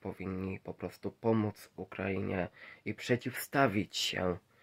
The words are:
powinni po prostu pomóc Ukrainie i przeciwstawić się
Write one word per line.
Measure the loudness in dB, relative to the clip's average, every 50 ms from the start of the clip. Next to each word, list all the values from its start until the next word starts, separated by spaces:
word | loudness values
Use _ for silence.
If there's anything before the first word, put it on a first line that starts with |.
powinni | -10 -10 -8 -6 -6 -6 -4 -4 -4 -4 -6 -8
po | -8 -10 -10
prostu | -8 -8 -8 -8 -6 -8 -8
pomóc | -6 _ 2 4 4 6 4 2 0 -4 -16 -18 -12
Ukrainie | -12 -12 -10 -6 -4 -2 -2 0 0 0 0 0 0 -2 -2 -4 -14 -20 -18 -16 -10 -6
i | -6 -6
przeciwstawić | -4 2 2 2 2 2 -4 -6 -6 -6 0 4 4 6 6 6 2 0 0 -2
się | -2 -2 -2 0 0 0 0 0 -2 _ _ _ _